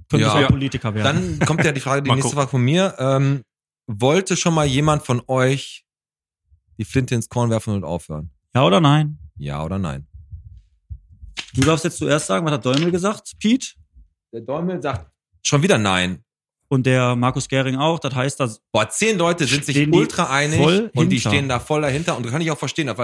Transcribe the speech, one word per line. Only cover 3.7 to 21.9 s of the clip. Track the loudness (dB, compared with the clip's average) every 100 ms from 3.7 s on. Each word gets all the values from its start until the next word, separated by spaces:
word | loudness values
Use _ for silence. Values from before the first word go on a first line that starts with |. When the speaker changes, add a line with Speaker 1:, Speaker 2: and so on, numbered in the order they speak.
| _ -14
Speaker 2:
wollte | 0 2 2 2 0
schon | 2
mal | 2 2
jemand | 2 2 2 0
von | -2 0
euch | 0 2 0 -4 -16 _ _ _ _ _ _ _ _ _ -12
die | -4
Flinte | -2 0 -2
ins | -2
Korn | -2 0
werfen | 0 -2
und | -4
aufhören? | -4 -8 -6 -10 -10 -16 _ 2
Speaker 1:
Ja | 4
oder | 4
nein? | 4 4 2 -4 -16 -12
Speaker 2:
Ja | -10 -8
oder | -6 -4
nein? | -4 -6 -12 -20 -18 -18 -18 -20 _ _ _ -18 -18 -20 -16 -14 -8
Speaker 1:
Du | 0
darfst | 2 2
jetzt | 0 -4
zuerst | -2 0 0
sagen, | -2 -2
was |
hat | -2 0
Däumel | 0 0
gesagt, | 0 -2 -6 -10 -4
Piet? | 0 0 -2 -14 _ -20 -20 _ _
Speaker 2:
Der | -16
Däumel | -8 -6 -4 -4
sagt | -4 -6 -10 _ _ _
schon | 0 2
wieder | 4 2
nein. | 2 2 0 -4 _ _ _ _ _
Speaker 1:
Und | 0 2
der | 2 2 0
Markus | 0 -2 -2
Gehring | -2 -2 0
auch. | -2 -2
Das | -4 -2
heißt, | -4 -2
dass | -4 -4 _
Speaker 2:
Boah, | -2 -2
zehn | 0 0 2
Leute | 0 0 0
sind | 0 0
sich | 2
Speaker 1:
stehen | 4
die | 4
Speaker 2:
ultra | 4 0 0
einig | 0 0 2
Speaker 1:
voll | 4 2 0 0
Speaker 2:
und | 2
die | 2
Speaker 1:
hinter. | 2
Speaker 2:
stehen | 0 2
da | -2
voll | -2 -2
dahinter. | 0